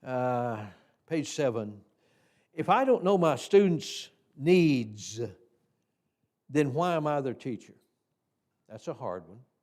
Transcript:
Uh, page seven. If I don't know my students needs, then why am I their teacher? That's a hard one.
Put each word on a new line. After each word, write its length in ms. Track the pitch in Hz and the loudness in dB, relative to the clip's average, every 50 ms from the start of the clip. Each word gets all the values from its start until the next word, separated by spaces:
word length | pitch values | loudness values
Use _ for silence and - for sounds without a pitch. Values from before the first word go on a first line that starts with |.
| _ | _
Uh, 540 | - 127 127 123 127 123 123 123 123 117 107 107 101 92 _ _ _ _ _ _ _ | -6 -6 -4 -2 -2 -2 -2 -2 -4 -6 -8 -10 -12 -16 _ _ _ _ _ _ _
page 200 | 160 165 143 - | -6 -6 -6 -6
seven. 520 | - - 151 131 113 113 110 104 104 101 - _ _ _ _ _ _ _ _ _ _ _ _ _ _ | -4 -2 -2 -2 -2 -2 -6 -8 -10 -14 -20 _ _ _ _ _ _ _ _ _ _ _ _ _ _
If 140 | 165 156 - | -8 0 2
I 160 | 185 233 269 | 2 2 4
don't 200 | 262 254 196 - | 4 2 2 4
know 140 | 180 202 196 | 2 2 4
my 180 | 170 160 147 | 4 2 2
students 720 | 120 - - - 202 202 190 175 151 120 - - - - - _ _ _ _ _ | 0 -2 4 6 6 6 6 2 0 -4 -8 -12 -12 -14 -16 _ _ _ _ _
needs, 840 | - 135 156 180 185 170 160 143 127 117 107 107 107 95 90 104 110 117 107 92 _ _ _ _ _ _ _ _ _ _ _ _ _ _ _ _ _ _ _ _ _ _ _ | -6 2 4 6 6 6 6 4 2 0 -4 -10 -14 -14 -14 -10 -10 -10 -10 -10 _ _ _ _ _ _ _ _ _ _ _ _ _ _ _ _ _ _ _ _ _ _ _
then 240 | 127 147 151 139 | 0 0 0 0
why 220 | 123 147 175 180 175 | 0 -2 0 0 0
am 120 | 160 151 | 0 0
I 140 | 151 147 147 | 0 -2 -2
their 140 | 139 131 117 | -2 -4 -6
teacher? 400 | - - 135 120 107 - - - _ _ _ _ _ _ _ _ _ _ _ _ _ _ _ _ _ _ _ | -8 -8 -10 -10 -10 -12 -18 -20 _ _ _ _ _ _ _ _ _ _ _ _ _ _ _ _ _ _ _
That's 200 | 107 113 - - | -20 -16 -12 -12
a 60 | 156 | -12
hard 340 | 117 131 110 87 92 85 80 | -10 -8 -8 -8 -8 -10 -16
one. 120 | 92 113 127 _ _ _ | -20 -20 -20 _ _ _